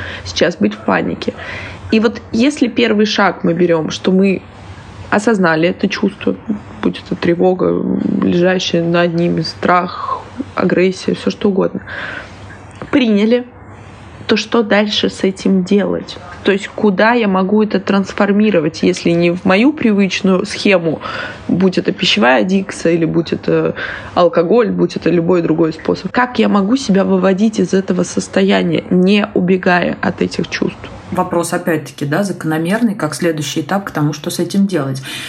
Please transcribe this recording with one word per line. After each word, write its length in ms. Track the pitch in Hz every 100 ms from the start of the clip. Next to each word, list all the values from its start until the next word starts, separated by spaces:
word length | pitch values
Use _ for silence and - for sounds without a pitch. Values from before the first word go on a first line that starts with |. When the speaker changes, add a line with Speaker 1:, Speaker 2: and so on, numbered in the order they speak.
| - - -
Speaker 1:
сейчас 320 | - 175 175
быть 160 | 208
в 60 | -
панике. 540 | - 180 170 170 - - - - - - -
И 100 | 220
вот 200 | 220 - -
если 340 | 220 269 294 240
первый 380 | - 226 208 214
шаг 400 | - 196 170 180
мы 80 |
берём, 360 | 170 175 165 156
что 220 | - -
мы 300 | 185 196 185 - - - - - - -
осознали 580 | 202 208 214 175 156 170
это 180 | 185 196
чувство, 480 | - 202 - - 190 - 208 - -
будь 180 | - 180
это 160 | - 175
тревога, 560 | 175 170 185 185 87 - - 190 - -
лежащая 600 | 185 180 180 185 - 170
над 300 | 170 175 175
ними, 280 | 170 175 170
страх, 800 | 165 - - 180 180 - - - - - - -
агрессия, 580 | 185 185 190 180 -
всё 160 | 180 -
что 200 | 190 208
угодно, 320 | 190 87 95 - - - - - - - - - - -
приняли, 540 | 294 240 202 220 247 247 - - - - - - - -
то 100 | 214
что 280 | - 233
дальше 460 | 208 202 214 - 190
с 140 | -
этим 400 | 190 190 190 190
делать? 540 | 180 202 180 170 - - - -
То 80 | -
есть 160 | 196 -
куда 440 | - 214 185 214
я 140 | 240 208
могу 340 | 190 185 214
это 180 | 214 202
трансформировать, 1000 | 196 202 196 - 202 202 214 185 156 -
если 300 | 185 180 175
не 180 | 170 175
в 160 | 175 185
мою 280 | 190 262
привычную 720 | 302 226 202 190 - 190 185 208
схему, 540 | - 208 185 165 139 - - - - -
будь 300 | 170 185 180
это 140 | -
пищевая 500 | - 190 - 233 254
аддикция, 520 | 190 190 190 - 170
или 120 | 170 160
будь 260 | 165 160
это 440 | - - 160 160 - - - - -
алкоголь, 560 | 175 175 165 226 208
будь 240 | 180 175 -
это 140 | 160
любой 320 | 175 165 180
другой 280 | 160 160 160
способ? 400 | 160 - - 190
Как 280 | - 247 247
я 100 | 208
могу 260 | 202 196 269
себя 280 | - 190
выводить 560 | 185 190 185 190 220 214
из 140 | 180
этого 300 | 196 190 180
состояния, 800 | 175 - - 190 196 196 180 160 -
не 380 | 185 185 208 208 -
убегая 640 | 180 185 185 175 - -
от 200 | - -
этих 260 | - - -
чувств? 300 | - - - - - -
Speaker 2:
Вопрос, 420 | - 175 175 170
опять-таки, 500 | 175 175 156 139 -
да, 200 | 143 165
закономерный, 720 | 196 - 156 160 165 220 240 -
как 180 | 151
следующий 480 | - 170 156 143 165
этап 240 | 156 196 202
к 60 |
тому, 200 | - 147
что 200 | 147 180
с 80 | 175
этим 260 | 175 196 196
делать. 380 | 170 135 135 - -